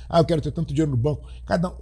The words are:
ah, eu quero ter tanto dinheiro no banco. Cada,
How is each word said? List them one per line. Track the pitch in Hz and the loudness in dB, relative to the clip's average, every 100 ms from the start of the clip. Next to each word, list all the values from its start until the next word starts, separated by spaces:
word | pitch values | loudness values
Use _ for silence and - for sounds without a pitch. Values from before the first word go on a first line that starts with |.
| - | 0
ah, | 170 | 4
eu | 165 | 4
quero | 165 | 2
ter | 151 | 0
tanto | 156 151 | -4 -2
dinheiro | 139 156 | 0 2
no | 127 | 2
banco. | 147 147 - - - | 2 0 -6 -12 -2
Cada, | 180 175 - | 0 0 -4